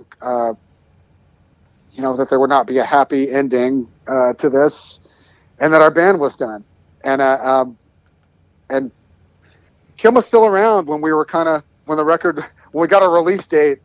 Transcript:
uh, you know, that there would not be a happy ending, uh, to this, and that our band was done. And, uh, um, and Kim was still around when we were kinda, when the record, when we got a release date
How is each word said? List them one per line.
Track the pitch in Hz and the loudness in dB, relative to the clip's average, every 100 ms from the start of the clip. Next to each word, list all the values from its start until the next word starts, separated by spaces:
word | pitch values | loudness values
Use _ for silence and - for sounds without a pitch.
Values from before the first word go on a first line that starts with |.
| - _ | -16 _
uh, | 127 123 117 110 _ _ _ _ _ _ _ _ _ _ _ _ _ | -8 -4 -4 -6 _ _ _ _ _ _ _ _ _ _ _ _ _
you | - | -8
know, | 135 127 | -4 -4
that | 135 | -2
there | 135 | 0
would | 135 | 2
not | 139 - | 0 0
be | 131 | -2
a | |
happy | 117 143 135 139 135 | 0 0 0 -2 -2
ending, | 135 139 123 123 135 117 _ - | -2 -2 -2 -2 -4 -6 _ -6
uh, | 131 123 | -2 -2
to | 120 151 | -2 -2
this, | 135 147 - - - _ _ _ _ _ - | 0 0 -2 -12 -20 _ _ _ _ _ -6
and | 156 | 0
that | 160 | 4
our | 156 | 4
band | 156 180 190 | 4 2 0
was | 143 - | -2 -4
done. | 123 107 - _ _ _ | -10 -10 -18 _ _ _
And, | 135 135 | -4 0
uh, | 135 135 | 0 0
um, | 131 131 127 117 _ _ _ _ _ _ _ _ - | 0 0 -2 -8 _ _ _ _ _ _ _ _ -8
and | 135 127 - _ _ _ _ _ _ _ _ _ - | -6 -6 -12 _ _ _ _ _ _ _ _ _ -2
Kim | 220 247 | 2 2
was | 226 | 2
still | 226 220 | 4 4
around | 190 220 208 151 | 4 2 0 -2
when | 151 | -4
we | 156 | -2
were | 156 151 | -2 -2
kinda, | 165 165 156 - _ - | -2 -2 -2 -6 _ -6
when | 156 | -2
the | 151 | 0
record, | 165 180 151 - _ _ | 0 -2 -4 -8 _ _
when | 147 | -4
we | 165 | 2
got | 196 | 4
a | 190 | 4
release | 170 165 190 - | 2 0 -2 -2
date | 156 147 139 | 0 2 0